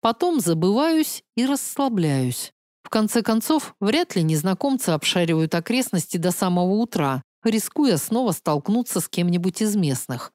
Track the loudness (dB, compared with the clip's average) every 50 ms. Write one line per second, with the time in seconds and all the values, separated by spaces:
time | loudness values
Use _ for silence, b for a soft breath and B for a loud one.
0 | 0 0 0 2 0 0 2 2 2 0 0 2 2 2 2 2 2 2 2 2
1 | 0 -2 -4 -12 _ _ _ -2 0 0 0 -2 -4 -6 -4 -2 -2 0 0 0
2 | 0 2 2 2 0 0 -2 -4 -8 -12 _ _ _ _ _ _ _ -4 -2 0
3 | 0 2 0 0 0 2 0 0 2 2 0 0 0 -4 -8 _ -2 0 2 2
4 | 0 0 0 0 2 2 2 2 2 0 -2 0 0 -2 0 0 0 0 -2 0
5 | 0 0 0 0 2 2 2 2 2 0 0 -4 -2 0 0 0 0 0 -2 -4
6 | -4 -2 -6 -2 0 0 0 0 0 0 2 2 2 2 2 0 0 -2 0 0
7 | 0 0 0 -2 -6 _ _ _ _ 0 0 0 -2 -4 -2 0 2 2 2 2
8 | 0 -2 -2 0 0 0 -2 -2 _ -2 -2 -2 0 0 0 0 0 -2 -4 -6
9 | -6 -4 -4 -2 0 0 0 0 0 -2 -2 0 -2 0 0 0 0 0 0 -2
10 | -4 -8 -10 -10 -10 -14 _